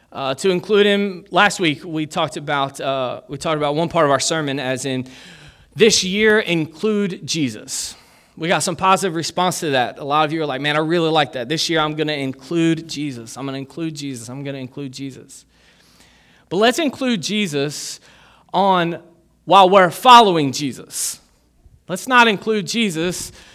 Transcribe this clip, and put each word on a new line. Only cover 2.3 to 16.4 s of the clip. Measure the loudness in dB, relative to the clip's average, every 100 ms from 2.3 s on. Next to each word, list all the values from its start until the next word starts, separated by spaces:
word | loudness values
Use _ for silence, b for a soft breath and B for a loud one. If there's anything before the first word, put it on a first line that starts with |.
| -4
about, | -4 -2 -2 -4
uh, | -4 -4 -4 -8 -12
we | -8
talked | -4 -2
about | -2
one | -2 -2
part | 2 2
of |
our | 2
sermon | 0 -2 -2 -4
as | -4 -6 -4
in, | -6 -6 B B B B B B 2
"This | 4 4
year | 0 0 2 2
include | 0 -2 -4 -4 -2 -2 -2 -6 -6
Jesus." | -4 -4 -4 -10 -10 -10 -14 b b b -8
We | -2
got | -2
some | -2
positive | -2 2 2 0
response | -4 -4 -2 -2 -2
to | -2
that. | 0 0 -4
A |
lot | -2 0
of | 0
you | -2
are | -4
like, | -4
"Man, | -2 0
I |
really | 0 0 2
like | 2 0
that. | -4 -6
This | -4 -2
year | 0
I'm | 0
gonna | -2 -4
include | -4 -6 -8 -6 0 0 0 -4
Jesus. | -8 -8 -10 -14 -12
I'm | -10
gonna | -10
include | -10 -10 -8
Jesus." | -8 -10 -10 -12 -12 -10 -10 -12 -12 -12 -10 -12 -14 -20 -20 _ b b b b b b b b b